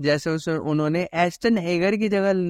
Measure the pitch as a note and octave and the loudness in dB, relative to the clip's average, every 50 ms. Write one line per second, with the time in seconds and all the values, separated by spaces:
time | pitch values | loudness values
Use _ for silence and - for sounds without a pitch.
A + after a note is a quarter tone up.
0 | C#3 D3 D3 D3 - E3 D#3+ D#3+ D3+ E3+ D#3+ D#3 - D3+ D3+ D3+ D3+ D3+ D#3 F3 | 0 0 0 2 0 -2 -4 -2 -2 -4 -4 -4 -2 -2 0 0 0 0 0 -2
1 | F3+ - - E3 F3 F3 - - - A#3 A#3 G#3 E3+ E3+ F3+ E3+ F3 G3 G#3+ G#3 | -4 -4 -2 0 0 0 0 0 0 0 2 2 0 0 0 0 2 0 0 0
2 | A3 G#3+ G3+ G3 F#3+ G3 F#3+ F#3 F3+ E3+ | 0 0 0 2 2 2 2 0 0 -2